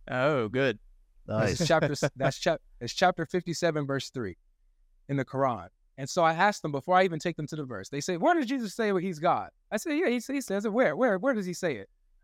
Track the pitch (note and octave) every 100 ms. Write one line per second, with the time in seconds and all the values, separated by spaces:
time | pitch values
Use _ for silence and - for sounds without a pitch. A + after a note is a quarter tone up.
0 | - B2+ C3+ D3 G#2+ A#2+ C3+ G#2+ - -
1 | _ _ - G#2+ G#2+ - E3 D#3+ D3+ C#3+
2 | D3 - E3+ - F3 D#3 - - A#2+ -
3 | F#3 F#3 D#3+ F#3 F3 D#3+ E3+ D3+ C#3 C#3
4 | - C3+ G#2 E2+ _ _ _ _ _ _
5 | - C#3 B2+ C3 C3+ A2 F2 _ _ -
6 | - - E3 D#3+ G3+ G3+ D#3+ C#3+ D#3 F3+
7 | F#3+ D#3+ F3 E3 D3+ D#3 C3+ G#2+ G2 C#3+
8 | C#3+ E3+ C4+ E4+ A#3 C#4 A3 - G#3+ F#3+
9 | F#3 D#3 E3+ B2+ F#2 - _ G#3+ E4+ D4
10 | F4+ B3 A3+ C#4 - F#3+ G#3+ G#3 A3 D3+
11 | B3+ F#3+ B3 A#3 F3+ F3 F3 A#2 F#2+ _
12 | _ _